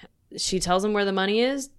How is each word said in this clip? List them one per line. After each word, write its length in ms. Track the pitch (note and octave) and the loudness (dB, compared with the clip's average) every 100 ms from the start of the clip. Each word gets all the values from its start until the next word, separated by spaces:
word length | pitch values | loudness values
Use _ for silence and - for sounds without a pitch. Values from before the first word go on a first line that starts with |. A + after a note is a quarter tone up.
| - _ _ - | -20 _ _ -8
She 200 | - F#3+ | -4 -2
tells 260 | F3+ F#3 | 0 2
them 100 | G#3+ | 2
where 100 | G#3 | 0
the 80 | G3 | 0
money 300 | F#3+ F#3+ A3 | 0 0 2
is. 280 | B3+ C#4 C4 | 2 0 -6